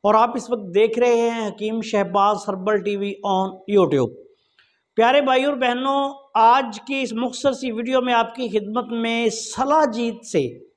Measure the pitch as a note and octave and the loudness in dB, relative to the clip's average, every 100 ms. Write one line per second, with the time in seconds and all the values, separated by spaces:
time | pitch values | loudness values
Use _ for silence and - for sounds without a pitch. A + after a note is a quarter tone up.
0 | G3+ A3 A#3 A#3+ - A#3 G3 F3+ A3 A3+ | 4 4 2 0 -6 -6 -2 2 2 2
1 | B3 A#3 A#3 A#3 G#3+ G#3+ G#3+ A3+ G#3+ G#3 | 2 2 0 -2 -6 -6 -6 -4 -2 -2
2 | F#3 G3 G3+ G#3 G#3+ F#3+ F#3+ G#3 G3 G3+ | 0 2 2 0 -4 -6 -2 -2 -2 -4
3 | G3+ G3 - F#3+ F#3+ F#3+ - G3+ E3+ C#3 | -6 -6 -2 0 -2 -6 0 2 4 2
4 | A#2+ - - _ _ _ _ _ _ - | 0 -4 -20 _ _ _ _ _ _ 2
5 | A#3 C#4 C4+ C4 C#4 C#4 B3 B3 C4+ C#4 | 4 4 4 2 0 0 -2 -2 -2 -2
6 | C#4 C#4 _ A3 A3+ B3+ B3 G#3 - C4+ | -2 -6 _ 4 6 6 2 -8 -8 -4
7 | B3 A3+ B3 B3 C#4 B3 B3+ A3 A#3+ C4 | -4 -4 -6 -2 -2 -2 -6 -6 0 0
8 | B3 A#3 A3+ C4 A#3+ G#3+ G3 A3 G#3+ A#3 | 2 0 0 -4 -4 -4 -2 -6 -4 -4
9 | A3+ A3+ A#3 A3 - - C4+ D#4 D4 A3 | -2 0 -2 -2 -10 -4 2 4 2 0
10 | A#3 A3 - - C3 B2+ - | -4 -6 -4 -2 -2 -8 -20